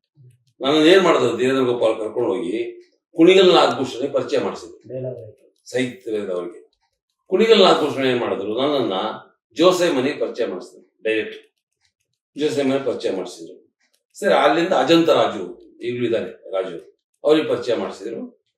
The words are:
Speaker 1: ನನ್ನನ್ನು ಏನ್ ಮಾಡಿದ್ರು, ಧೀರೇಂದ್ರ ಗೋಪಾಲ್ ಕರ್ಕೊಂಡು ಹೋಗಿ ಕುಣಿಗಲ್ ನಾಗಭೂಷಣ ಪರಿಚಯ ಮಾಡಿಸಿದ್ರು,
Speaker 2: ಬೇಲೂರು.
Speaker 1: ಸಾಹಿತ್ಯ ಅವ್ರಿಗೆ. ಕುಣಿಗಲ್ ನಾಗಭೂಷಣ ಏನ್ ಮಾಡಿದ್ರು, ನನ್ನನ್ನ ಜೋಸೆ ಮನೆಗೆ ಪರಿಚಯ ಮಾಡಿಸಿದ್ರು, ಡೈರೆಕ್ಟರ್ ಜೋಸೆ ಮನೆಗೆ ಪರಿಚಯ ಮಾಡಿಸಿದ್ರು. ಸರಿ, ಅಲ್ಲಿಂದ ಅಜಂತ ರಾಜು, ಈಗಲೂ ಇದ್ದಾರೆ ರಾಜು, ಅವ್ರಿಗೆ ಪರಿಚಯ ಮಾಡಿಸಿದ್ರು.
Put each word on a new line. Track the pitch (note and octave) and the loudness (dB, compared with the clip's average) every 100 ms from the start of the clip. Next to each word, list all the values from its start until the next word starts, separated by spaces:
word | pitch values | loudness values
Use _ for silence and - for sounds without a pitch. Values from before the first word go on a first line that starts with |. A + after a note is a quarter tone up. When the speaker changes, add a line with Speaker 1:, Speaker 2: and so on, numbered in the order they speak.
| _ _ - _ _ _ | _ _ -20 _ _ _
Speaker 1:
ನನ್ನನ್ನು | C3+ D#3 D#3 | 0 4 6
ಏನ್ | F#3+ | 6
ಮಾಡಿದ್ರು, | F3+ C#3 B2 G#2+ | 6 2 0 0
ಧೀರೇಂದ್ರ | B2+ C3+ | 0 0
ಗೋಪಾಲ್ | B2 A#2+ A2+ A2 | 0 0 -2 -2
ಕರ್ಕೊಂಡು | G#2+ B2 A2+ | -6 -4 -4
ಹೋಗಿ | F#2 E2+ A2 - - - _ _ - | -4 -4 -6 -8 -12 -20 _ _ 4
ಕುಣಿಗಲ್ | E3 F#3+ F3+ | 6 8 6
ನಾಗಭೂಷಣ | D#3+ C3+ B2 C3 - C#3 | 6 2 0 -6 -6 -4
ಪರಿಚಯ | C3 A#2+ C#3 | -4 -2 -4
ಮಾಡಿಸಿದ್ರು, | A2 - A2 - A2+ | -4 -8 -14 -20 -14
Speaker 2:
ಬೇಲೂರು. | B2+ B2+ A#2 A2 - _ _ - | -10 -10 -12 -16 -20 _ _ -10
Speaker 1:
ಸಾಹಿತ್ಯ | B2 B2+ G2+ A2+ G#2+ G2 | -6 -6 -8 -8 -8 -6
ಅವ್ರಿಗೆ. | F2+ F2 - - _ _ _ _ _ _ | -8 -8 -14 -20 _ _ _ _ _ _
ಕುಣಿಗಲ್ | F#3+ A3+ G#3 | 0 6 6
ನಾಗಭೂಷಣ | F3+ D#3 D3 C3 | 6 4 0 -2
ಏನ್ | C3+ A#2+ | 0 0
ಮಾಡಿದ್ರು, | G#2 F#2 G2+ A2+ | -2 -4 -4 -2
ನನ್ನನ್ನ | C#3+ C#3+ A2+ F#2+ A2 A2+ - _ _ - | -2 -2 -2 -4 -6 -8 -16 _ _ 2
ಜೋಸೆ | F3 F3 F3 | 2 4 0
ಮನೆಗೆ | C#3 C3 D3+ | 0 -2 -4
ಪರಿಚಯ | A2 - G#2+ | -6 -4 -6
ಮಾಡಿಸಿದ್ರು, | F#2 - - _ _ | -6 -14 -20 _ _
ಡೈರೆಕ್ಟರ್ | A2 A2 G#2 - _ _ _ _ _ _ _ _ _ C3+ | -4 -4 -4 -12 _ _ _ _ _ _ _ _ _ -6
ಜೋಸೆ | D3 C3+ | -2 0
ಮನೆಗೆ | C3+ C3+ | 0 0
ಪರಿಚಯ | B2 G#2 A2 F#2 | -2 -4 -4 -6
ಮಾಡಿಸಿದ್ರು. | - - D#2+ - _ _ _ _ _ | -8 -12 -18 -20 _ _ _ _ _
ಸರಿ, | - G3+ | -6 0
ಅಲ್ಲಿಂದ | E3 C#3 D#3+ F3 | 2 2 2 0
ಅಜಂತ | F#3 C#3+ E3 D#3+ | 0 4 4 4
ರಾಜು, | B2+ G#2 G2 F2+ - - _ | 2 2 -2 -10 -14 -20 _
ಈಗಲೂ | A#2+ B2 A#2 | -10 -6 -4
ಇದ್ದಾರೆ | A2 F#2 - - | -4 -6 -12 -8
ರಾಜು, | F#2+ F#2 E2+ - _ _ _ | -6 -6 -10 -18 _ _ _
ಅವ್ರಿಗೆ | C#3+ D#3 C3 | 2 2 2
ಪರಿಚಯ | B2+ - | -4 -4
ಮಾಡಿಸಿದ್ರು. | G#2+ F#2+ - G#2 - B3+ _ _ | -4 -6 -10 -12 -12 -14 _ _